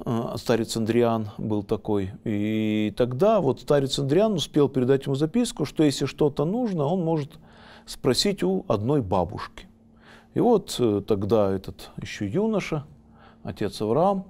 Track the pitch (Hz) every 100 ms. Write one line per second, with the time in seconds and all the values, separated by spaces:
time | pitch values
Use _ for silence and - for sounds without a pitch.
0 | - 117 139 - - 113 110 113 110 117
1 | 120 113 104 - 107 104 101 110 - 104
2 | 95 - 113 104 107 110 107 107 104 98
3 | 123 127 202 220 143 120 - 147 135 -
4 | 139 160 220 180 - 151 139 135 123 139
5 | 139 135 156 240 240 - 147 - 151 135
6 | 135 - 151 143 151 233 240 175 139 185
7 | 160 165 139 - - - - - - -
8 | 131 123 202 196 180 185 - 101 110 147
9 | 98 98 87 - - - - - _ _
10 | - - _ - 214 220 - - 120 101
11 | 98 104 101 113 98 98 95 - - -
12 | - - 101 143 220 208 - 156 - -
13 | - - - - - 101 101 - 107 127
14 | 190 196 190